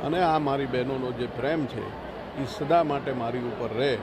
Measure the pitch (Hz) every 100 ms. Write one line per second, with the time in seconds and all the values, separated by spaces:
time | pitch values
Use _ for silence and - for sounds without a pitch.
0 | 135 170 175 156 147 139 139 127 123 135
1 | 127 120 120 - 127 160 135 120 101 -
2 | - - - - 135 - 143 170 160 143
3 | 139 131 117 123 123 107 117 110 139 117